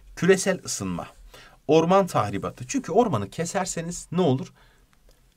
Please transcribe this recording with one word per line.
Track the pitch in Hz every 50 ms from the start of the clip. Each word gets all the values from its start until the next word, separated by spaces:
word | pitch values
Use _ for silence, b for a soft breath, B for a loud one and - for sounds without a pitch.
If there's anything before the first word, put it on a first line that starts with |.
| B - -
küresel | - - 175 190 185 - 202 185 - -
ısınma, | - - - 101 95 90 82 71 - - - - B B B B B B B _ -
orman | 147 160 160 170 185 196 190 175
tahribatı. | - 143 107 101 98 95 87 87 - - 127 -
Çünkü | - 277 - -
ormanı | 165 208 247 220 151 110 101 -
keserseniz | - - 165 170 - 196 190 180 - 175 165 170 175 - - -
ne | - 175
olur? | 185 151 127 131 180 - b b b b b b b b b _ _ _ _ _ _ _ _